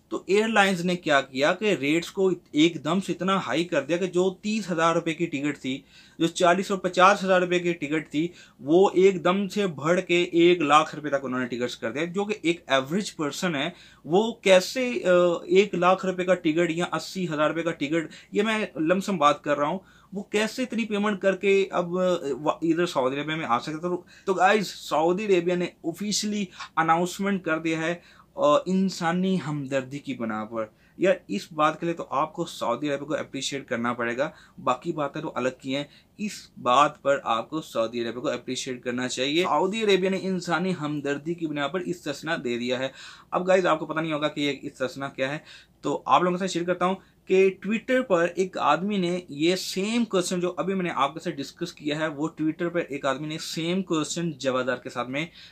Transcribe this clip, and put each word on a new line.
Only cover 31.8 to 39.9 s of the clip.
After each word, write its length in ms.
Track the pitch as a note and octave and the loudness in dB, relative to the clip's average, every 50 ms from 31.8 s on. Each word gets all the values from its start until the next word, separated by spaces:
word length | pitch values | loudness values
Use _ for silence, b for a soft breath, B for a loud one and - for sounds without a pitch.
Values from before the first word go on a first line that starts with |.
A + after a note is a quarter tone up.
के 60 | - | -4
लिए 80 | E3+ E3+ | -4 -4
तो 80 | E3 - | -4 -6
आपको 420 | - B2+ C3 D3+ D#3+ - - E3+ | -4 -2 -2 -2 -2 -4 -6 -8
सऊदी 440 | E3 - - - G#2+ A#2+ B2+ D3 D3 | -8 -8 -6 -4 -2 -2 -2 -2 -2
अरेबिया 180 | C#3 C#3 C#3+ | -4 -4 -4
को 80 | D3 D#3 | -4 -4
अप्रिशिएट 540 | B2 A#2+ B2 - C#3 C3 - C#3+ C#3 C#3 - | -4 -6 -6 -8 -8 -6 -6 -6 -6 -6 -4
करना 240 | B2+ A#2 A#2 B2 A#2+ | -4 -2 0 -2 -2
पड़ेगा, 420 | A#2 A#2+ A#2 A#2 A#2+ C#3+ D#3+ B B B B B - | -2 -2 -2 -2 -2 -2 -4 B B B B B -6
बाकी 320 | D#3 C3+ B2+ - - E3+ D#3+ | -2 -2 -2 -2 -2 -6 -4
बातें 300 | D3+ C#3+ C#3 - D#3+ D3+ | -4 -4 -4 -6 -8 -10
तो 60 | D#3 | -8
अलग 280 | - B2 B2 B2+ B2+ - | -4 -2 -2 -2 -4 -4
की 120 | - C#3 C3 | -6 -6 -6
हैं, 180 | C#3 D3 D3 b b b b _ - | -6 -6 -8 b b b b _ -10
इस 320 | G#3 G#3 - - - - _ - | -10 -10 -10 -12 -16 -20 _ -6
बात 380 | B2+ B2 B2 C3+ D3 D3+ D3 | 0 2 4 6 4 4 2
पर 260 | - - C#3 C#3 C3+ - | 0 0 0 0 0 0
आपको 340 | - A#2 A2+ A#2 - D3 D#3 | 0 -2 -2 -2 -4 -6 -8
सऊदी 400 | D#3 - - B2 A2+ A2+ A#2+ A#2 | -8 -6 -4 -2 -2 -2 -2 -4
अरेबिया 200 | A#2 A#2+ A2+ B2 | -6 -6 -6 -6
को 80 | B2+ D3 | -4 -4
अप्रिशिएट 540 | B2 A#2+ - - C3 B2+ - C3+ B2+ B2 - | -4 -4 -6 -8 -8 -6 -6 -8 -8 -8 -6
करना 260 | B2+ A#2+ B2 B2+ B2+ | -6 -4 -4 -4 -4
चाहिए। 360 | A#2+ - B2+ C#3+ D3 E3 F#3 | -4 -2 -2 0 0 0 0
सऊदी 380 | - C#3 D3+ F3 F#3+ G3+ A3+ A3 | 2 2 2 2 0 0 0 2
अरेबिया 280 | G3+ | 4